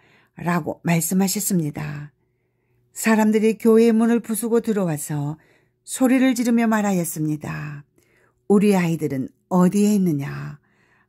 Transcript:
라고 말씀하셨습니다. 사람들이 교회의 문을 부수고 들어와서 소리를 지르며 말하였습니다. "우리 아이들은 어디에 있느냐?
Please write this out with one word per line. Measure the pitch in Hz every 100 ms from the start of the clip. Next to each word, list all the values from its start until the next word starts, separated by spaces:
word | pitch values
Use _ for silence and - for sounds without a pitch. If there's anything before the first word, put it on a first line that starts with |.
| _ _ _ -
라고 | 170 175 151 -
말씀하셨습니다. | 175 165 - 190 190 208 - 185 151 147 151 147 147 _ _ _ _ _ _ _ _
사람들이 | - 220 220 214 214 220 214
교회의 | 233 220 233
문을 | 220 226 233
부수고 | 226 214 233 233
들어와서 | 233 208 180 147 - 147 143 156 _ _ _ _
소리를 | - - 262 262 262
지르며 | 247 247 233 233
말하였습니다. | 220 202 185 165 165 156 151 - 156 147 143 - _ _ _ _ _ -
"우리 | 202 208 190
아이들은 | 170 160 151 135 127 _ -
어디에 | 180 180 202 208
있느냐? | 208 180 147 143 143 147 147 _ _ _ _